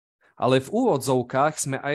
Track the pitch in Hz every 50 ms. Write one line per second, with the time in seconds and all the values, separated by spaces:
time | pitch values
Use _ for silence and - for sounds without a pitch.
0 | _ _ _ _ _ _ _ - 104 120 131 131 131 135 185 226 262 226 165 135
1 | 110 127 131 127 120 123 - 131 143 156 156 - - 147 135 117 - 139 147